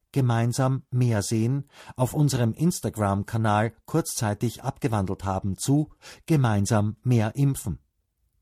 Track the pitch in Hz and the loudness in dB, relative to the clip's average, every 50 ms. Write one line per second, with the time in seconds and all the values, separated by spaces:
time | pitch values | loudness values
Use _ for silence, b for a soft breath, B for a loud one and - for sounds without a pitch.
0 | _ _ - 139 127 120 117 117 117 123 117 - 131 131 135 131 - _ 123 123 | _ _ -2 0 2 2 2 2 0 0 0 0 0 0 0 -2 -4 _ 0 2
1 | 123 120 113 101 95 - 117 110 113 120 139 143 - B B B B B B B | 2 2 2 0 0 0 0 0 0 0 0 -2 -4 B B B B B B B
2 | 127 - - 151 147 135 127 120 120 113 110 - 156 175 - - - 107 - 110 | -4 -2 2 2 2 2 2 2 0 0 0 0 0 0 0 -2 -4 -6 -2 0
3 | 104 98 98 101 98 - - 113 110 107 104 104 113 113 - _ _ - - 160 | 0 0 0 0 -2 -2 -2 0 2 2 2 2 2 0 -4 _ _ -4 -2 -2
4 | 156 - - - 117 104 104 - 127 113 - - - 135 - - - 127 110 104 | -2 -2 -4 -4 -2 -2 -2 -2 -2 -4 -4 -4 -6 -8 -6 -4 -2 -2 0 0
5 | 95 90 95 - - 98 95 95 - 98 92 - - - 139 151 151 - B B | 0 -2 -4 -4 -4 -4 -4 -2 -4 -4 -6 -2 0 2 2 2 0 -2 B B
6 | B B B B B - 160 143 131 113 104 101 101 - 117 104 104 107 110 - | B B B B B 0 2 2 4 2 2 2 2 2 2 2 2 0 -4 -4
7 | - 123 127 113 107 110 - 139 143 139 131 - - 98 73 - _ _ _ _ | 0 2 2 2 2 0 0 0 0 0 0 -2 -6 -8 -8 -8 _ _ _ _
8 | _ _ _ _ _ _ _ _ | _ _ _ _ _ _ _ _